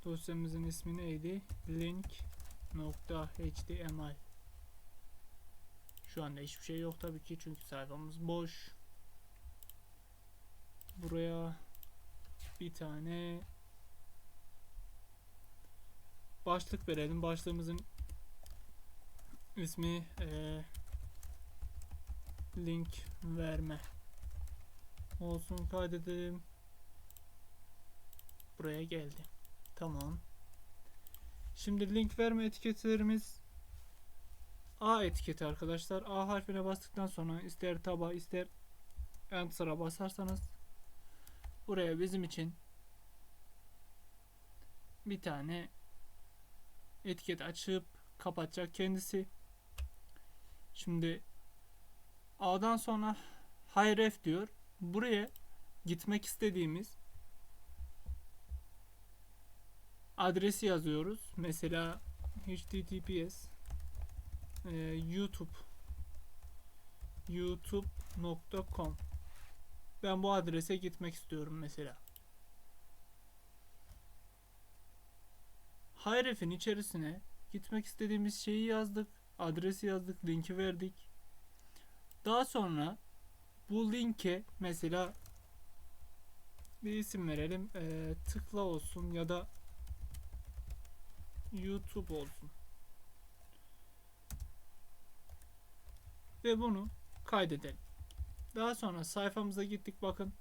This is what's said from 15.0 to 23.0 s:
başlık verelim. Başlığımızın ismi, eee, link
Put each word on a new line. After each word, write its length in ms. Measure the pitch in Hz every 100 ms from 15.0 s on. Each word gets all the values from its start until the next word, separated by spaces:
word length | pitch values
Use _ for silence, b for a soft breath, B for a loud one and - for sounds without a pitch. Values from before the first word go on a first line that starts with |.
| - - - - - - - - - - - - - - 180
başlık 420 | 175 - 208 -
verelim. 340 | 156 151 165
Başlığımızın 580 | 165 165 180 170 165 170 - - - - - - - - - - - - - - - - - -
ismi, 500 | 165 - 170 170 165 -
eee, 440 | 170 151 156 156 156 - - - - - - - - - - - - - - - - - - 185
link 480 | 170 170 165 -